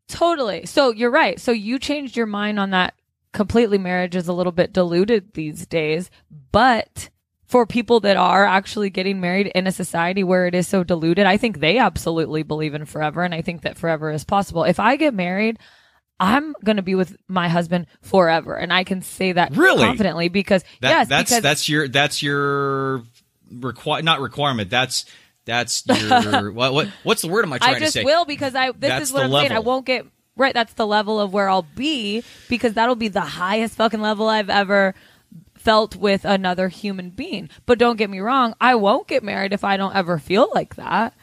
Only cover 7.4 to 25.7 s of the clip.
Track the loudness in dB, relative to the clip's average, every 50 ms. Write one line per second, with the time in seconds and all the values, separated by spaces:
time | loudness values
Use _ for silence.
7.4 | _ _ 2 2 2 2 0 -2 0 2 2 2 4 2 2 4 4 4 4 4
8.4 | 4 4 4 2 0 -2 -4 -4 -4 -4 -2 -2 -2 -2 -2 -2 -2 -2 0 0
9.4 | 0 0 0 -2 0 -2 -2 -4 -6 -4 -2 -2 -2 0 0 0 0 2 2 2
10.4 | 2 2 0 0 0 0 0 0 0 0 0 0 2 2 2 4 4 4 4 4
11.4 | 2 -2 -2 0 2 2 4 4 4 2 0 -2 -2 -2 0 0 0 -2 -2 -4
12.4 | -4 -4 -4 -4 -4 -4 -4 -6 -8 -8 -6 -4 -4 -4 -2 -2 -2 -2 -2 -4
13.4 | -6 -6 -6 -6 -6 -8 -8 -4 -2 -2 -2 -2 -2 -4 -4 -6 -4 -2 0 0
14.4 | 0 0 -2 0 0 0 0 2 2 2 2 2 2 0 0 0 -2 -4 -2 -2
15.4 | -2 -2 -2 -6 _ -20 _ _ _ _ _ _ _ _ _ -2 0 2 2 2
16.4 | 0 -2 -8 -6 -2 -2 0 0 0 0 0 0 0 -2 -6 -12 _ -6 -4 -2
17.4 | 0 0 0 0 0 0 -2 -4 -4 -6 _ _ -6 0 4 4 4 4 4 2
18.4 | 0 -4 -8 -8 -4 0 0 0 0 -2 -4 -6 -6 -8 -6 -4 -2 -2 0 0
19.4 | 0 0 2 4 4 4 6 6 4 2 2 2 0 -2 0 -2 -2 -2 -2 -2
20.4 | 0 2 2 0 0 -2 -10 -4 0 2 4 4 2 2 2 0 2 2 0 2
21.4 | 2 2 0 0 0 -2 0 0 0 0 0 0 0 0 -2 -4 -4 -2 -2 -2
22.4 | -2 -2 -2 -2 -2 -2 -2 -2 -4 -4 -4 -6 -8 -12 _ _ _ _ _ _
23.4 | _ -20 -14 -10 -10 -10 -10 -8 -4 -4 -4 -2 0 0 0 0 -2 -6 -4 -2
24.4 | -2 0 0 -2 -2 -2 0 0 0 0 -2 -6 -8 -10 -14 -20 _ _ _ _
25.4 | _ -4 -4 -2 -2 -2